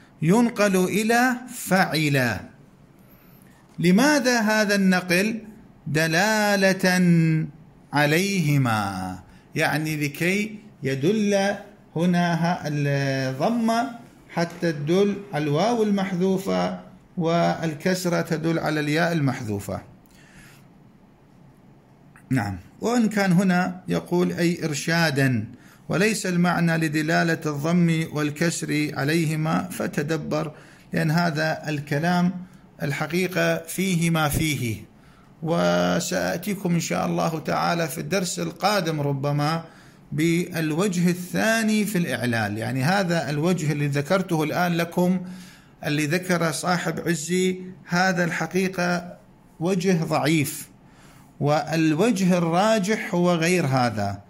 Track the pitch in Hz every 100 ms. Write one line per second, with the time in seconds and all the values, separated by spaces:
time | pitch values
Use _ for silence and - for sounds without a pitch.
0 | - - 156 220 233 226 208 185 185 180
1 | 220 233 254 240 - - - 190 165 151
2 | 151 139 120 95 - - - - - -
3 | - - - - - - - - 170 190
4 | 285 294 240 240 214 214 208 202 190 185
5 | 180 175 214 226 - - - - 147 147
6 | 160 160 208 214 208 202 190 185 185 180
7 | 180 165 165 156 160 - - - - 139
8 | 147 160 202 196 147 143 123 110 98 95
9 | 92 90 - - - 143 156 147 156 156
10 | 147 143 170 196 214 - - - 135 135
11 | 151 220 202 196 196 202 - - - 156
12 | 180 175 175 165 170 180 151 147 143 139
13 | 139 135 131 131 180 240 226 226 254 -
14 | - - - - 170 - 170 147 143 185
15 | 208 196 - 151 151 147 214 240 214 196
16 | 190 175 190 190 190 180 180 185 - -
17 | - - 160 170 170 165 160 147 185 180
18 | 175 170 170 156 160 165 156 151 147 151
19 | 170 170 139 123 107 101 101 92 - -
20 | - - - - - - - - - -
21 | - - - - - - - - - -
22 | - - - 131 101 90 - - 202 247
23 | 214 208 196 175 196 180 185 180 - 175
24 | - 175 180 175 175 170 156 143 - 170
25 | 160 139 135 117 107 - - - - 151
26 | 214 202 190 175 175 170 170 165 160 156
27 | 156 175 170 165 156 143 156 175 170 160
28 | 160 143 151 147 170 165 151 151 151 143
29 | 139 170 156 156 156 180 185 - - -
30 | 147 160 151 151 156 - - - - 175
31 | 160 165 175 151 156 151 160 151 147 143
32 | 170 180 180 - - - - - 156 143
33 | 156 170 180 170 165 165 - - 190 175
34 | 170 160 151 - 156 131 120 104 - -
35 | - - - - 160 170 175 175 180 175
36 | 175 185 175 175 208 196 175 170 - -
37 | 175 175 170 156 151 160 170 170 160 165
38 | 147 196 175 175 170 - 190 208 165 156
39 | 143 139 143 147 147 165 - - - -
40 | - 143 165 165 175 175 156 151 208 175
41 | 175 175 - 175 214 226 214 214 208 185
42 | 156 127 123 117 104 104 117 131 135 196
43 | 180 170 131 147 165 180 147 156 147 143
44 | 143 190 185 160 151 143 180 170 170 -
45 | 180 185 - - - - - - 160 147
46 | 151 180 180 170 165 147 175 175 175 160
47 | 160 165 - 180 185 185 - - - 175
48 | 185 175 170 - 160 180 190 185 175 175
49 | - - - - - - 165 190 190 175
50 | 160 151 139 160 139 - - - - -
51 | - - - - 143 151 147 165 160 151
52 | 226 190 185 180 165 170 220 220 185 214
53 | - 175 175 175 165 180 143 131 123 107
54 | 101 98